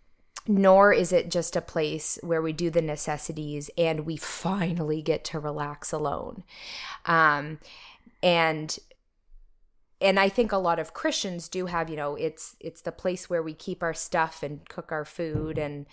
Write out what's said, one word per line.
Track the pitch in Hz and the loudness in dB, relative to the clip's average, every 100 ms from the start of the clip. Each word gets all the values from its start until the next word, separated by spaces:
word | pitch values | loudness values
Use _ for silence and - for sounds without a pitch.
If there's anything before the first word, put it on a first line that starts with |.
| _ _ _ - - | _ _ _ -8 2
nor | 196 196 190 202 | 6 8 10 8
is | 175 175 | 6 4
it | 180 170 | 2 2
just | 175 160 175 | -2 0 -2
a | |
place | - 170 151 151 - - | -2 -2 -2 -2 -4 -4
where | 170 165 | -2 0
we | 160 | 0
do | 156 170 | -2 0
the | 170 | 2
necessities | 160 147 - 147 - 156 151 147 147 - | 0 -2 -4 -4 -4 -6 -6 -6 -6 0
and | 165 156 156 | 2 0 -4
we | 156 | -4
finally | - - 175 196 170 170 151 156 | -6 -4 -2 0 0 0 -2 0
get | 156 151 - | 0 0 -2
to | 160 | -6
relax | 151 147 147 147 - | -6 -6 -6 -6 -6
alone. | 156 147 - - - - - - - - - - | -4 -2 -4 -6 -12 -16 -18 -16 -12 -12 -6 2
Um, | 165 160 143 151 151 - - - - - _ | 6 6 4 -2 -10 -14 -20 -20 -20 -20 _
and, | 180 170 160 156 156 - - _ _ _ _ - - _ _ _ _ _ | 4 6 4 2 -4 -8 -12 _ _ _ _ -20 -20 _ _ _ _ _
and | 190 190 | 2 4
I | 196 | 4
think | 220 220 | 2 0
a | 196 | 0
lot | 180 165 | 0 0
of | 156 | -4
Christians | - 320 - 196 175 - | -4 -2 -2 -4 -8 -8
do | 185 180 | -6 -4
have, | 170 165 | -4 -4
you | 151 | -4
know, | 143 147 | -6 -4
it's, | 156 156 - - | -6 -6 -10 -10
it's | 165 - | -14 -10
the | 170 | -10
place | - 185 180 - | -4 -4 -4 -2
where | 175 | -2
we | 160 | -2
keep | 156 - 175 | -8 -8 -4
our | 170 | -4
stuff | 151 - 175 160 - | -4 -2 0 0 -4
and | 147 147 - | -8 -10 -12
cook | - - | -14 -6
our | 156 147 | -6 -6
food | - 160 151 156 156 | -6 -4 -2 -2 -4
and, | 147 143 143 | -6 -8 -6